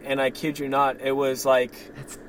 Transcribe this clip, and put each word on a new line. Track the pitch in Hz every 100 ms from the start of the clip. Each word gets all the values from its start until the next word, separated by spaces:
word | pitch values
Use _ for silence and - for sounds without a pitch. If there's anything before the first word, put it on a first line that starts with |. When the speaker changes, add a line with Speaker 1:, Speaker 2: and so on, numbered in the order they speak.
Speaker 1:
and | 135 135
I | 131
kid | 123 160 147
you | 139
not, | 139 139 131
it | 135
was, | 135 135 127
like, | 135 131 123 - - -
Speaker 2:
That's | 135 -